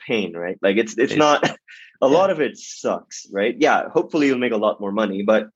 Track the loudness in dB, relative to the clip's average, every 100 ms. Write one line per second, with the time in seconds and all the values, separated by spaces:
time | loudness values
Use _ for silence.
0 | -6 -4 -4 -6 -8 -2 0 0 0 0
1 | 0 2 4 4 0 -4 _ -20 -14 0
2 | 2 4 2 0 -4 -6 -18 -8 -6 -6
3 | -8 -20 -10 -4 -2 0 2 2 0 -2
4 | -2 0 0 2 0 0 0 -2 -4 -2
5 | -2 -2 2 0 0